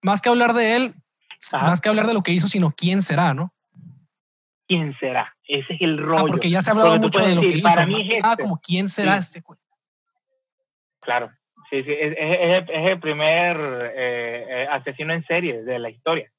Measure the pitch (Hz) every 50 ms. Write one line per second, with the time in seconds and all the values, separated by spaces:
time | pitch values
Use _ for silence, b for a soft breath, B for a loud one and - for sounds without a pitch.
0 | - 190 202 208 - 247 240 240 240 233 233 240 233 214 226 240 262 247 - -
1 | _ _ _ _ _ _ - _ - - - 139 135 156 175 175 - 214 214 214
2 | 214 220 226 208 180 - 175 180 156 202 - 208 180 160 143 - - 175 185 196
3 | 185 - 156 147 180 165 131 135 165 180 _ _ _ _ _ - - - - _
4 | _ _ _ _ _ _ _ _ _ _ _ _ _ _ 190 175 160 147 135 -
5 | - 131 127 127 - - _ _ _ - 143 139 135 - 180 160 185 165 156 147
6 | 147 151 165 160 - 151 - 170 - 175 170 185 190 - 214 214 220 - - 220
7 | 220 220 - 202 190 190 180 175 170 185 170 160 175 170 170 175 170 170 202 220
8 | 208 190 226 226 196 220 233 226 - 214 180 156 _ - 175 180 196 202 - -
9 | 208 190 196 196 180 - - 175 165 _ - _ _ _ _ _ _ _ _ _
10 | _ _ _ _ _ _ _ _ _ _ _ _ _ _ _ _ _ _ _ _
11 | - - 120 123 120 110 _ _ _ _ _ _ - - - 139 131 143 147 147
12 | 156 151 160 156 156 151 175 180 180 170 180 185 180 170 165 160 160 180 190 175
13 | 165 156 151 147 151 156 160 170 175 175 170 156 151 139 127 123 120 117 113 135
14 | 127 123 123 120 120 117 117 120 117 117 131 123 131 139 147 135 135 147 135 135
15 | 151 156 165 170 160 - 165 170 175 165 123 117 110 120 127 120 120 117 113 _
16 | _ 160 165 156 - _ _